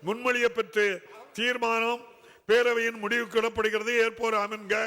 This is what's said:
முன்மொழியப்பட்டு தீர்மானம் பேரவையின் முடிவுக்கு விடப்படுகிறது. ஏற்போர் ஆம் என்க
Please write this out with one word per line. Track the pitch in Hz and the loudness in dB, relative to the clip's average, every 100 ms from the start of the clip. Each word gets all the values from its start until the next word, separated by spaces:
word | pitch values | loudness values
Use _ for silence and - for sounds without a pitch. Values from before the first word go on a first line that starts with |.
| 156 | -6
முன்மொழியப்பட்டு | 226 247 247 240 233 214 214 202 180 - - - | -2 0 2 0 0 -2 0 0 -2 -10 -20 -14
தீர்மானம் | 190 240 247 233 226 226 240 - - - - - | -2 -2 0 0 0 0 -4 -8 -20 -20 -18 2
பேரவையின் | 233 240 233 233 226 | 4 4 2 -2 -4
முடிவுக்கு | 208 240 220 226 | -2 -2 0 0
விடப்படுகிறது. | 226 220 214 214 214 240 226 | 0 0 0 0 0 2 2
ஏற்போர் | 226 226 214 | 0 0 0
ஆம் | 208 | -2
என்க | 214 196 214 | -6 -4 -2